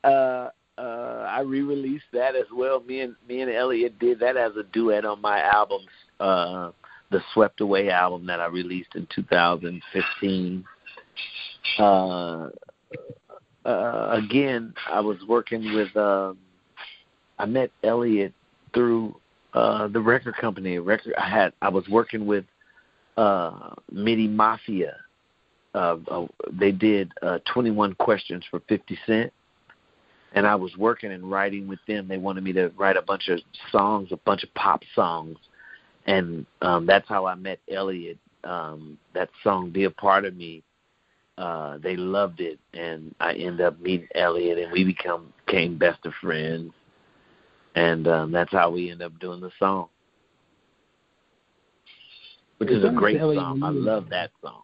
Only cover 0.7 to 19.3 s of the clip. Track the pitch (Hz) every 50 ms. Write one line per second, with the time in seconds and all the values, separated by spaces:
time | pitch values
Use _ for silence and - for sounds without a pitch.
0.7 | _ - 120 123 117 117 120 120 117 117 113 98 101 127 139 135 131 139 143 143
1.7 | 143 139 135 135 139 151 - _ - 120 123 135 131 127 120 - 113 123 127 131
2.7 | 135 131 120 123 131 135 131 123 113 _ _ 120 123 127 131 127 117 113 127 131
3.7 | 131 113 120 120 110 101 120 123 123 113 117 123 131 127 120 113 101 107 107 95
4.7 | - 113 117 113 107 104 107 107 104 101 104 104 101 101 76 95 101 104 104 101
5.7 | 101 98 98 95 - - _ _ _ _ 98 95 95 90 87 87 90 92 87 85
6.7 | - _ - - - - _ _ - 95 - - - 110 107 101 _ - 110 101
7.7 | 101 98 101 98 90 87 90 90 90 87 87 90 87 85 85 85 85 90 90 87
8.7 | 92 90 87 _ - 90 87 - - - 95 - - 87 85 87 87 80 87 85
9.7 | 87 87 - - - 95 92 - - - - 98 95 92 90 90 92 92 92 -
10.7 | - _ _ - - - - _ _ - - - - - - - - - - -
11.7 | - - 107 101 98 95 92 92 90 90 87 85 82 82 80 65 - - - -
12.7 | _ _ _ _ - - - - - _ _ _ - - _ _ _ _ _ -
13.7 | 120 92 101 120 - 113 110 104 110 110 107 104 117 135 143 135 131 120 113 113
14.7 | - - - - - 101 104 107 104 90 98 104 117 120 110 - 117 113 110 107
15.7 | 107 110 104 95 - 107 104 101 98 98 98 95 95 95 _ _ _ _ _ _
16.7 | _ - - - - - _ _ _ _ _ _ _ - 104 104 117 131 131 -
17.7 | _ _ - 110 113 120 120 120 107 104 98 95 - _ _ _ _ _ _ -
18.7 | - 120 120 120 117 113 113 107 - - _ _